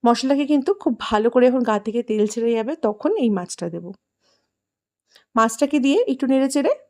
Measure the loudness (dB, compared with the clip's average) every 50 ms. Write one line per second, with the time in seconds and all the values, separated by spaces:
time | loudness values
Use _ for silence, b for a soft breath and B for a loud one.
0 | 4 2 2 2 2 0 0 0 2 2 2 2 2 0 -2 0 0 -4 -4 -4
1 | -4 -2 -2 0 0 2 4 4 4 4 4 2 0 0 0 -2 -2 -4 -6 -6
2 | -4 -2 0 0 0 0 -2 -2 -2 0 0 -2 -2 -4 -6 -4 -2 -4 -4 -2
3 | -2 -2 0 0 0 0 0 -2 -4 -8 -10 -10 -10 -8 -8 -10 -12 -14 -18 _
4 | _ _ _ _ _ _ _ _ _ _ _ _ _ _ _ _ _ _ _ _
5 | _ b b b b b _ 0 0 2 2 -2 -2 0 0 0 2 2 2 2
6 | 2 0 -2 -4 -2 0 0 0 0 0 0 0 0 0 -2 -2 -6 _